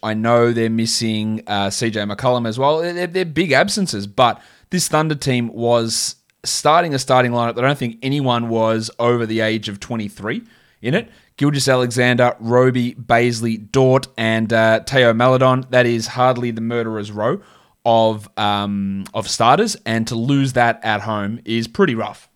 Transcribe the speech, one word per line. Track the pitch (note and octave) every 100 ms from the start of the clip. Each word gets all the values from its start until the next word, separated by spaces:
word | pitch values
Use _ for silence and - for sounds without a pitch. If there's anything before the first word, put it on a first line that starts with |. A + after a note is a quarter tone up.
I | A2
know | G#2+ A2+ A#2+ A#2+
they're | A#2 A2+
missing, | A2+ A2+ - A2+ G#2+ G#2+ A2 -
uh, | G2+ G2
C | - A#2
J | G#2+
McCollum | G#2 G2+ B2+ B2 A#2
as | A#2
well. | C#3 D#3
They're, | F3 F3 F3+
they're | F#3
big | F3+ D3 F#3+
absences, | C3 G3+ G#3 F#3 G#2 G2+
but | G2+ A#2+ - - _ _
this | F#3 -
Thunder | D#3 D#3 D3
team | C#3 B2 A#2
was | A2 A#2 A#2+ A2+ A2+ - - _ _
starting | - - D3 E3 E3+
a | C#3
starting | - B2+ B2
lineup | A#2+ A#2 A2+
that |
I | C3
don't | C#3+
think | A#2+ A2+
anyone | C3+ C#3+ C3+ A#2+ A#2
was | A2+ A2+ A2 A2+ -
over | A#2+ A#2+ A2+
the | A2+
age | A2 A2 A2
of | G2
twenty-three | - A#2 G#2 - G2+ F#3+ - _ _ _
in | A2+
it. | F3+ A3+ _ _ -
Gilgeous-Alexander, | C#3+ C#3+ C3+ B2+ B2 A#2+ B2 A#2+ B2 -
Roby, | A2+ B2 B2+ B2+ A#2+
Baisley, | B2 A2 A#2 A#2+ A#2 A#2 A2 G#2
Dort, | C3+ C3 C3 C3 -
and, | A2+ A2+ A2
uh, | A2+ A2+ A2
Teo | - C#3 A#2+
Maledon. | A2+ B2 C3 C3 B2+ C3
That | B2+ A#2+
is | A#2 A2+
hardly | B2+ B2+ B2 B2
the | A2+
murderer's | A2+ A#2+ A2+ G#2+ G#2
row | G#2 A2+ G3 - _ _ _
of, | A#2+ A2+ A2 G#2+ G2+ -
um, | G#2 G2+ G2+ G2+ G2 G2 F#2+
of | A2+ -
starters, | - A#2 D3+ A3+ - -
and | A2+ A2+
to |
lose | A#2 A#2 C#3 C3+
that | B2+ A#2 A2+
at | A2 G#2
home | A2 G#2+ G2+ A#2
is | - A#2 A2+
pretty | - F#3+ A2+
rough. | G#2 - _